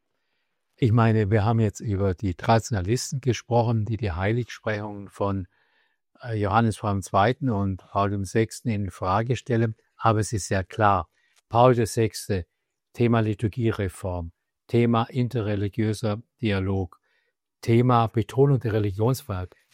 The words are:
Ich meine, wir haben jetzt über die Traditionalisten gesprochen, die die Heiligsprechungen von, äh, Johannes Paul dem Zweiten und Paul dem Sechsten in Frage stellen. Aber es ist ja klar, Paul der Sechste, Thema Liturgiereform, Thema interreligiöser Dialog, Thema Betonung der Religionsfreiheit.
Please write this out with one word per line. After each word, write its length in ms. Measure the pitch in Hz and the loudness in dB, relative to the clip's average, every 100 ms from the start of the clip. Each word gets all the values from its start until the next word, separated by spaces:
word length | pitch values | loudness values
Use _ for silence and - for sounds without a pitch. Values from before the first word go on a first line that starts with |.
| _ _ _ _ _ _ _ - | _ _ _ _ _ _ _ -2
Ich 160 | 123 | 2
meine, 380 | 117 113 110 101 | 4 4 4 2
wir 160 | 110 101 | 2 2
haben 140 | 113 | 2
jetzt 200 | 110 - | 0 -2
über 340 | 110 95 98 | -6 -2 -2
die 220 | 90 98 - | -2 -4 -4
Traditionalisten 840 | - 113 - 104 90 123 - 135 | 2 2 2 -4 -2 -2 -4 -6
gesprochen, 640 | 127 113 - 117 117 113 107 | -2 -4 0 0 2 0 -2
die 120 | 110 | -4
die 140 | 101 | -4
Heiligsprechungen 960 | 85 98 120 117 - 113 104 104 101 101 | -2 -2 -2 -4 -8 -6 -6 -6 -12 -14
von, 400 | - 101 98 92 _ _ _ _ _ _ _ | -4 -2 -2 -6 _ _ _ _ _ _ _
äh, 120 | 123 | -8
Johannes 440 | 110 101 107 113 - | -2 2 2 2 0
Paul 180 | 107 98 | -2 -2
dem 60 | |
Zweiten 460 | - 98 107 127 131 | 0 2 2 2 -2
und 280 | 101 98 95 | -2 -2 -4
Paul 320 | - 101 101 | -6 -2 0
dem 160 | 101 95 | -2 -2
Sechsten 440 | 113 113 - 123 | 0 -2 -2 -4
in 200 | 104 98 | -4 -6
Frage 460 | - 92 98 117 123 | -6 -2 0 0 -4
stellen. 400 | - 117 117 - _ - | -2 0 0 -4 _ -2
Aber 240 | 113 107 | 0 2
es 140 | 107 | 0
ist 160 | 107 - | -4 -2
ja 140 | 98 | -4
klar, 460 | 90 - 104 98 85 _ _ _ - | -4 0 2 2 -2 _ _ _ -4
Paul 280 | 117 127 120 | 4 6 6
der 100 | 110 | 0
Sechste, 640 | - 110 - - 98 - _ _ _ _ | 0 -2 -4 -6 -4 -6 _ _ _ _
Thema 260 | - 120 117 | -2 2 2
Liturgiereform, 1120 | 110 104 107 123 113 104 98 - 95 90 85 _ _ _ - | 2 -2 -4 -2 -2 -2 -4 -6 -8 -6 -8 _ _ _ -2
Thema 360 | 120 117 117 - | 2 4 2 0
interreligiöser 1160 | 135 120 120 104 104 104 - 107 107 110 104 - - | -2 -4 -2 -2 -2 -4 -2 -2 -2 -4 -4 -8 -6
Dialog, 580 | 110 98 95 98 92 - _ _ _ _ _ _ | -2 -2 0 -2 -4 -10 _ _ _ _ _ _
Thema 460 | - 117 123 120 117 | 0 2 4 4 2
Betonung 520 | 117 104 - 139 131 | -2 -2 2 2 2
der 140 | 113 | 0
Religionsfreiheit. 800 | 110 104 98 113 131 - 92 92 _ _ | -2 -2 0 -2 -2 -4 -8 -8 _ _